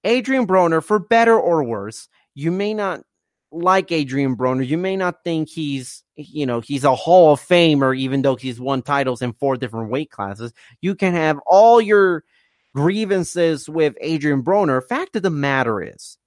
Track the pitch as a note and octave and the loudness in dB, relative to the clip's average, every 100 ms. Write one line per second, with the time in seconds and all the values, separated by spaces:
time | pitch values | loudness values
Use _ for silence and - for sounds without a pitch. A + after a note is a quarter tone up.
0 | - B3 A#3+ C4 G3+ F#3+ E3+ D#3+ - G#3+ | 0 -2 0 -2 2 2 2 0 0 -2
1 | E3+ A#3 A3+ A3+ - E3 B2+ A2 G2+ - | 2 2 4 4 2 0 0 -6 -8 -14
2 | - _ _ C#3 D#3 F#3 G#3 G#3+ G3 D#3+ | -20 _ _ -6 -4 -2 -4 -4 -6 -8
3 | _ _ _ _ _ D#3+ F3 F#3+ - E3 | _ _ _ _ _ -4 0 0 0 -4
4 | C#3 C3+ C#3 A#2 B2+ C3 B2+ D#3+ F#3 F#3+ | -2 -2 -2 -2 -2 -2 -2 -4 -4 -4
5 | F3+ E3+ F3 D#3+ D#3 E3 D3 C3+ B2 - | -4 -6 -6 -4 -6 -6 -6 -6 -10 -18
6 | _ - C#3+ D3+ C3+ A#2+ A#2 C#3 C#3 B2+ | _ -20 -14 -6 -4 -4 -4 0 0 0
7 | - F#3 D#3+ C#3 - F3 E3 D3 C3+ C3 | 4 6 8 4 2 4 4 4 0 -2
8 | C3 C#3 C3+ B2 C3 A#2+ B2+ C3+ C3+ C#3 | -4 0 0 -2 -6 -8 -4 -4 -2 -2
9 | C3 B2 B2 A2 C#3 B2+ A#2+ A2+ A2 C3 | -2 -4 -6 -4 -4 -4 -6 -8 -6 -6
10 | D#3 - G2 G2+ A#2 _ _ _ F3+ G3 | -8 -10 -10 -10 -14 _ _ _ -8 -2
11 | F#3+ F3 D#3 D3 - F#3 A3+ A#3 G#3+ G#3 | -2 0 -2 -2 4 6 8 6 4 2
12 | F#3+ E3 _ _ _ _ _ C#3 D#3 G#3 | 2 -2 _ _ _ _ _ -2 -2 0
13 | G#3 G3 E3 F3 E3 D3+ - D#3+ D3+ A2 | -2 -2 -4 -2 0 -2 -6 -2 -2 -2
14 | D3 D#3+ D3 C#3 B2+ G3+ F3 C3 B2+ C4 | -6 -2 0 -2 0 0 2 -2 -2 -6
15 | F#4 A3 F3+ D3+ C#3 C3+ A#2+ G#2 D#2+ - | -4 -4 -4 -2 -2 0 -2 -4 -8 -16
16 | - - | -20 -20